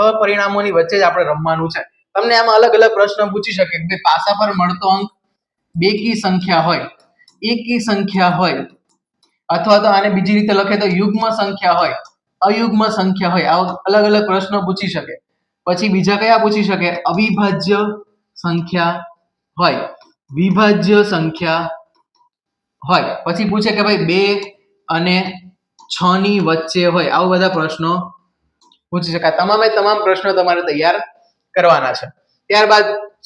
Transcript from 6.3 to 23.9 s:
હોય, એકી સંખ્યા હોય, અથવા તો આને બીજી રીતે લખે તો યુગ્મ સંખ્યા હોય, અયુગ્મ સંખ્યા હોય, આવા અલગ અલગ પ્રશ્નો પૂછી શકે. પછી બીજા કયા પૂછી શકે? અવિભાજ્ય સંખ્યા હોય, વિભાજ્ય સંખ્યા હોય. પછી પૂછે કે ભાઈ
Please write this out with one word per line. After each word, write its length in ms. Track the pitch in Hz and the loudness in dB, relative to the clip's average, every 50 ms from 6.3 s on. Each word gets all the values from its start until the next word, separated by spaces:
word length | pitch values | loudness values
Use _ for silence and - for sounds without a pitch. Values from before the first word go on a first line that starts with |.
| 185 180 175 185 180 165 | 0 0 0 0 0 2
હોય, 180 | 165 170 165 135 - - - _ _ _ _ _ _ _ _ - - | 2 2 0 -2 -4 -8 -16 _ _ _ _ _ _ _ _ -6 -4
એકી 360 | 220 240 226 226 226 240 233 | -4 -2 -2 -2 -2 -4 -2
સંખ્યા 480 | 220 233 208 202 196 - 185 190 185 180 | -2 0 -2 0 -2 -2 0 2 2 2
હોય, 380 | 160 165 185 165 139 135 135 - _ _ _ _ _ _ _ _ _ _ _ _ _ _ _ - | 2 2 0 0 -2 -4 -6 -10 _ _ _ _ _ _ _ _ _ _ _ _ _ _ _ -4
અથવા 300 | 170 - - 214 208 208 | -4 -2 2 4 4 4
તો 60 | 214 | 4
આને 240 | 214 196 196 202 208 | 4 2 2 2 0
બીજી 260 | 185 190 180 190 208 | 0 0 0 2 2
રીતે 180 | 208 208 208 202 | 2 2 2 2
લખે 240 | 190 196 196 214 | 0 0 0 0
તો 100 | 202 208 | 0 0
યુગ્મ 440 | 196 175 180 202 208 208 220 226 226 | 0 0 0 0 0 0 0 -2 -2
સંખ્યા 420 | 220 214 202 196 196 190 196 180 170 | -2 -2 -2 -4 -4 -2 0 0 2
હોય, 220 | 175 175 147 - - - - _ _ _ _ _ - | 2 0 -2 -2 -6 -12 -18 _ _ _ _ _ 0
અયુગ્મ 480 | 180 196 214 226 233 233 - 208 220 214 | 0 0 2 2 0 0 0 0 0 0
સંખ્યા 420 | - 190 185 190 185 - 185 170 | 0 -2 -2 -2 0 -2 -2 -2
હોય, 140 | 175 180 160 | 0 0 0
આવા 240 | 151 165 180 185 180 - - - | 2 2 0 0 -2 -4 -6 -2
અલગ 180 | 190 202 214 208 | 0 2 4 4
અલગ 220 | 214 208 208 208 | 4 2 2 2
પ્રશ્નો 360 | 196 185 196 196 - 202 202 180 | 0 0 -2 -2 -2 -4 -4 -2
પૂછી 260 | 175 190 - 202 175 | -2 -4 -4 -4 -6
શકે. 340 | - 156 131 - - - _ _ _ _ _ _ _ _ - | -6 -8 -8 -10 -14 -16 _ _ _ _ _ _ _ _ -4
પછી 220 | 175 180 180 214 214 | -4 -2 -2 0 0
બીજા 280 | 185 190 165 185 208 | 0 0 2 0 0
કયા 220 | 208 220 220 226 226 | 0 2 2 2 4
પૂછી 260 | - 208 208 214 202 | 2 2 0 0 0
શકે? 260 | 190 196 175 175 175 | 0 -2 -2 -2 -4
અવિભાજ્ય 1120 | - - - 165 170 190 214 220 185 170 208 196 170 156 156 185 202 202 214 214 208 - - _ _ _ _ _ _ | -4 -4 -4 -4 -2 0 0 0 0 0 0 0 0 -2 -2 0 0 0 0 -2 -6 -8 -14 _ _ _ _ _ _
સંખ્યા 720 | - - 175 170 170 165 - 185 175 170 170 170 175 - - - _ _ _ _ _ _ _ _ 165 | -10 -6 -4 -4 -4 -4 -4 -2 -2 -2 -2 -2 -6 -10 -16 -20 _ _ _ _ _ _ _ _ -2
હોય, 160 | 180 160 131 113 - - - - - _ _ _ _ - 139 | -2 -2 -2 -2 -6 -10 -12 -18 -20 _ _ _ _ -10 -4
વિભાજ્ય 680 | 147 180 190 185 202 214 208 208 175 165 185 208 208 208 | -2 0 0 2 2 4 4 2 2 2 2 4 4 4
સંખ્યા 680 | 202 190 165 160 160 156 - 175 165 160 170 170 165 - - - _ _ _ _ _ _ _ _ _ _ _ _ _ _ _ _ _ _ _ - 135 | 2 0 -2 -2 -4 -6 -6 -4 -4 -2 -2 -4 -6 -10 -14 -18 _ _ _ _ _ _ _ _ _ _ _ _ _ _ _ _ _ _ _ -4 0
હોય. 280 | 185 160 - - - - - | 0 0 0 -2 -6 -6 -6
પછી 200 | 165 175 180 214 | -4 -4 -2 -2
પૂછે 260 | 180 185 214 208 220 | 0 0 0 0 0
કે 120 | 208 208 202 | 0 0 0
ભાઈ 140 | 208 | 0